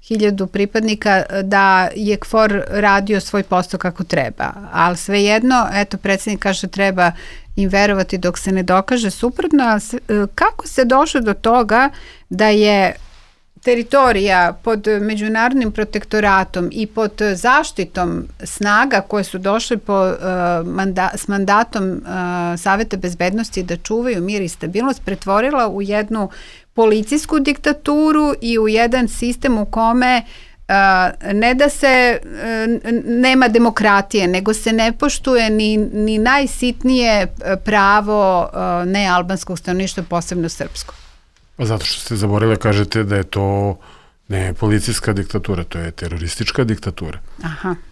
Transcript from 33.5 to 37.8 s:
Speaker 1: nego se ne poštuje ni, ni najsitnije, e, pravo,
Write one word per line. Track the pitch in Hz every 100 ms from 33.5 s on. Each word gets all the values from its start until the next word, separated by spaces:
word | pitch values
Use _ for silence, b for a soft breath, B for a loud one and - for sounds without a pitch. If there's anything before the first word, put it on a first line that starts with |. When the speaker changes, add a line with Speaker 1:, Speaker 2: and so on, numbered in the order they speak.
| 226 233 214 214 202 196 208 180
Speaker 1:
nego | 185 202
se | 214 -
ne | 220 226
poštuje | 233 294 - - 247 220
ni, | 214 214 214
ni | 214 208 214 214
najsitnije, | 226 277 269 - 247 240 254 254 240 214
e, | 185 - - 190
pravo, | - 214